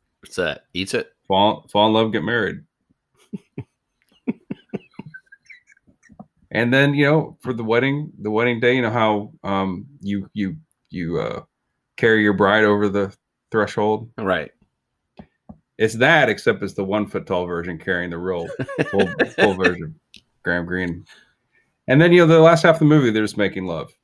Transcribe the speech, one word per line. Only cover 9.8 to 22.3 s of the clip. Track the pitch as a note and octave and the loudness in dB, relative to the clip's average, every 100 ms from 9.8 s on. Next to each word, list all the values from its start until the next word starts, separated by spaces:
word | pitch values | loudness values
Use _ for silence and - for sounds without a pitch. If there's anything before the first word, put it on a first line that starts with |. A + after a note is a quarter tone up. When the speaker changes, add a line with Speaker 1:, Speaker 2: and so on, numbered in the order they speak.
| C3 C#3+ | -12 -14
Speaker 2:
you, | G2+ G2+ F#2+ | -8 -8 -8
you, | G#2 F#2+ D#3 _ _ _ | -6 -6 -6 _ _ _
you, | F2+ E2+ E2 | -10 -6 -4
uh, | A1 - - _ _ _ _ - | -6 -8 -14 _ _ _ _ 0
carry | A#2 A2 | 2 4
your | G#2 | 4
bride | G2 G2+ G#2+ | 4 4 4
over | G#2+ G#2 G#2 | 4 4 2
the | G2+ G2 - _ _ _ | -2 -4 -8 _ _ _
threshold? | A2 G2+ - G#2+ A2 A2+ - | -2 -2 -2 -2 -2 -6 -8
Speaker 1:
Right. | G2 F2 C#2+ _ _ _ _ _ _ - - _ _ - _ - | -2 -2 -4 _ _ _ _ _ _ -20 -20 _ _ -20 _ -4
Speaker 2:
It's | G#2+ A2 | -4 2
that, | C3 D#3+ B2+ | 2 4 2
except | G2+ - G#2 | 0 -2 -2
it's | G2+ - | -6 -6
the | F#2+ | -4
one | G#2 G2+ | -4 -4
foot | G2+ D#2+ | -8 -4
tall | F#2 F2 | -4 -4
version | F2 E2+ E2 | -6 -8 -10
carrying | - F2 F2 | -6 -4 -4
the | E2+ | -8
real | F#2 F2 E2 - C3 - - | -6 -6 -8 -10 -10 -6 -4
full, | G2 F#2+ | -2 -4
Speaker 1:
<laughs> | - - - | -4 -6 0
Speaker 2:
full | G#2 F#2 | 0 0
version, | F2+ F2 E2 - _ - _ _ | -6 -8 -12 -16 _ -20 _ _
Graham | - F2 F2 | -6 -4 -4
Greene. | F2+ F2+ E2+ - - _ _ _ _ _ _ - | -6 -6 -8 -14 -20 _ _ _ _ _ _ 0
And | C#3 | 4
then, | E3+ | 6
you | F3 | 6
know, | |
the | E3 | 6